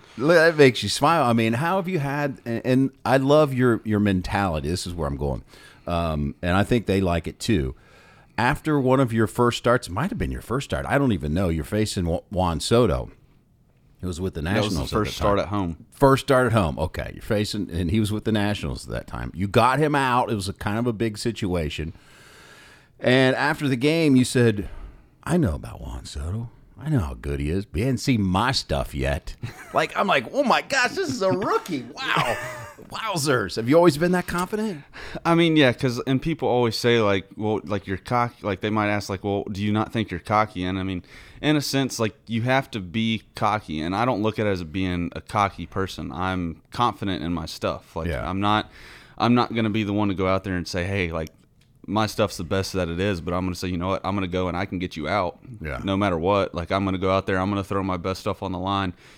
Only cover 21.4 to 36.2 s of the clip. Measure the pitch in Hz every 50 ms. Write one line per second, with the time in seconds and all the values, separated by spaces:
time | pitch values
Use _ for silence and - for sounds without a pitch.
21.4 | 117 92 90 87 80 76 - - 78 80 - - - - - - - - - -
22.4 | - - - - - - - - _ _ _ - - 120 127 131 131 131 127 113
23.4 | 131 143 156 - 151 135 135 120 123 147 160 165 165 151 131 127 123 - - 131
24.4 | 120 117 107 104 95 - - - - - - - - _ _ _ - - 160 180
25.4 | 151 98 73 64 - 110 - - - - 60 60 50 - - 69 71 82 95 113
26.4 | 117 117 - - - - - - 120 151 156 123 85 69 65 57 57 71 71 67
27.4 | 71 73 85 98 98 - - - 113 135 127 113 - - 131 110 101 95 90 95
28.4 | 117 127 131 - - - 80 69 62 - - 71 64 69 69 - - - - -
29.4 | - - - - - - - - 160 156 156 - 208 196 165 143 113 - - 254
30.4 | 285 226 175 147 143 - 269 269 247 240 - 349 392 302 269 220 190 190 185 180
31.4 | 214 294 427 440 - - 165 127 120 117 - - 262 254 - - - 120 107 -
32.4 | - - - - - - - - - - - 160 170 220 196 165 135 156 131 120
33.4 | 101 90 - 110 113 120 143 165 175 175 139 143 170 180 180 180 175 - - 175
34.4 | 185 180 - 208 220 220 180 143 143 - - - - - - - - 165 170 165
35.4 | 170 165 156 156 143 127 117 - - 131 120 123 - - 135 127